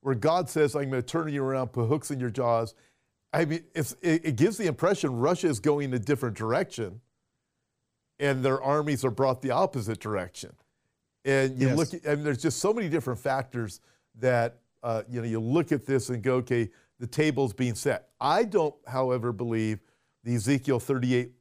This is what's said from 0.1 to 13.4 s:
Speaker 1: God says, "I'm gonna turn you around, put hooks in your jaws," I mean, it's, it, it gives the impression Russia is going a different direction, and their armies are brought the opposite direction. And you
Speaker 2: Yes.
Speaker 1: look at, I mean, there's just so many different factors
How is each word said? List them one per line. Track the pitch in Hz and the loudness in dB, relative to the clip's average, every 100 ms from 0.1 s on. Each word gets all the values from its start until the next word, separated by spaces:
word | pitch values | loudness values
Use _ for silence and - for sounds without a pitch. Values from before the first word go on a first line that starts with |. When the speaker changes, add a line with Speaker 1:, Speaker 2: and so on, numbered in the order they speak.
Speaker 1:
God | 123 147 175 165 | 0 2 2 0
says, | - 147 151 | 2 2 2
"I'm | 139 | -2
gonna | 131 | -4
turn | 123 165 156 | -2 -4 -2
you | 143 | -2
around, | 135 135 127 | -2 -2 -2
put | - 117 | -2 0
hooks | 151 - | 0 -2
in | 139 | -4
your | 123 | -4
jaws," | 110 120 117 113 - _ _ _ _ _ | -2 2 2 0 -8 _ _ _ _ _
I | 147 | -2
mean, | 165 165 - | 0 -2 -6
it's, | 170 139 - | -4 -4 -2
it, | 175 160 | 2 2
it | 165 117 | 2 2
gives | 175 226 | 2 2
the | 190 | -2
impression | 143 170 202 151 120 | 0 0 2 0 0
Russia | 135 180 170 | 0 2 0
is | 123 | 0
going | 151 147 139 | 0 0 0
a | 127 | -4
different | 104 139 127 95 | 0 -2 -2 -4
direction, | 110 131 196 - 107 107 _ _ _ _ _ _ _ _ _ _ _ _ | -2 0 -2 -6 -10 -10 _ _ _ _ _ _ _ _ _ _ _ _
and | 143 131 | 0 2
their | 131 135 | 2 0
armies | 135 147 151 139 | 2 0 0 0
are | 135 | -2
brought | 110 135 127 | 2 2 2
the | 131 | 0
opposite | 123 190 135 107 110 | 2 0 -2 -6 -6
direction. | 107 104 87 - - - _ _ _ _ _ _ | -4 -4 -4 -10 -16 -18 _ _ _ _ _ _
And | 135 135 135 131 | 0 2 2 2
you | 131 | 2
Speaker 2:
Yes. | 139 | 4
Speaker 1:
look | 165 | 0
at, | 175 151 | -2 -2
I | |
mean, | 147 | -2
there's | 147 127 | 0 0
just | 165 - | -2 0
so | 190 | 0
many | 220 185 | 0 0
different | 160 127 120 | -2 -2 -4
factors | 143 131 | -2 -2